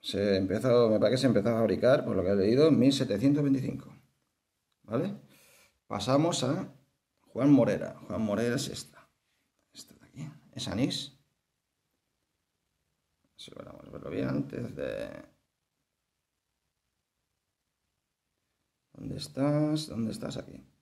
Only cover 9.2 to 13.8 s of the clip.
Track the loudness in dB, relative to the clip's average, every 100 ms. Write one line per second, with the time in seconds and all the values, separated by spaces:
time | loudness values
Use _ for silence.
9.2 | _ _ _ _ _ -20 -20 -20 -20 -14
10.2 | -14 -14 _ -12 -8 -2 -2 -4 -10 _
11.2 | _ _ _ _ _ _ _ _ _ _
12.2 | _ _ _ _ _ _ _ _ _ _
13.2 | _ _ -20 -18 -20 -20